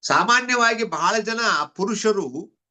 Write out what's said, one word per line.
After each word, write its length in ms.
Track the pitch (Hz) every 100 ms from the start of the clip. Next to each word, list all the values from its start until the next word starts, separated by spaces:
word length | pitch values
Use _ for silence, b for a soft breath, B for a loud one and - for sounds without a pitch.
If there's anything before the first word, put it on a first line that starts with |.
ಸಾಮಾನ್ಯವಾಗಿ 800 | - 143 185 240 247 247 233 226
ಬಹಳ 340 | 226 165 170 220
ಜನ 220 | 214 226 226 165 147 -
ಪುರುಷರು 800 | 190 220 220 202 151 131 185 _ _